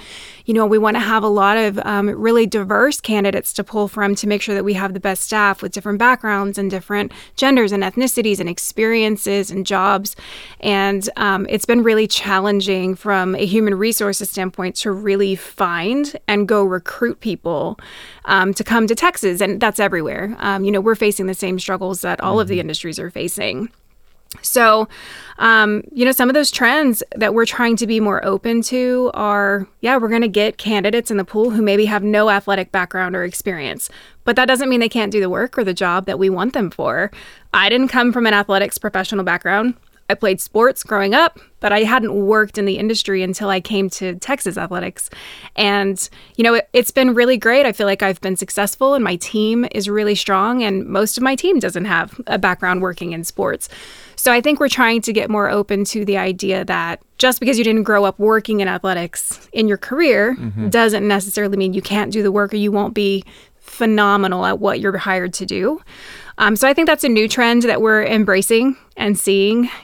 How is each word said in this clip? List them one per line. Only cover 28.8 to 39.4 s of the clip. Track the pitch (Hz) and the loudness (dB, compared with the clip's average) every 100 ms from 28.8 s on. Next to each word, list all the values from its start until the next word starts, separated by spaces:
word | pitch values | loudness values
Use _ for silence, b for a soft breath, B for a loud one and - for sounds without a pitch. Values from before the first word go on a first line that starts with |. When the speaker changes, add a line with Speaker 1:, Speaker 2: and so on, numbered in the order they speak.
| 247 254 254 | 0 0 0
Speaker 1:
are, | - 208 202 202 202 196 _ | -2 0 0 0 -2 -4 _
yeah, | 226 262 | 0 0
we're | 226 | 2
gonna | 233 233 | 0 2
get | 196 214 - | 2 0 -2
candidates | 208 214 196 233 226 | -2 0 0 0 -2
in | 208 | -4
the | |
pool | 185 214 240 | -2 0 0
who | 220 | 2
maybe | 208 202 214 | 2 4 2
have | 214 | 0
no | 202 208 214 | 0 2 4
athletic | 202 202 190 185 | 2 0 -2 -2
background | 196 180 185 180 180 | -4 -4 -4 -4 -4
or | |
experience, | 180 - 202 170 135 - - B B B - | -6 -6 -6 -6 -8 -8 -12 B B B -2
but | 240 | 2
that | 254 | 2
doesn't | 254 269 | 2 2
mean | 247 | 2
they | 226 | 0
can't | 240 208 | 0 -2
do | 208 | 0
the | 185 | 0
work | 180 240 - | -2 -4 -2
or | |
the | 196 | -2
job | 175 180 180 190 | -2 0 -2 -2
that | 185 | 0
we | 190 | 0
want | 180 214 | 0 -2
them | 262 185 | -2 -4
for. | - 135 127 202 B B B B | -2 -2 -2 -4 B B B B
I | 175 202 | 2 4
didn't | 247 262 | 2 2
come | 247 240 | 2 2
from | 240 226 | 2 2
an | |
athletics | 208 202 196 202 190 | 2 2 0 0 -4
professional | 214 185 190 202 | -6 -4 -4 -4
background. | 180 175 | -2 -2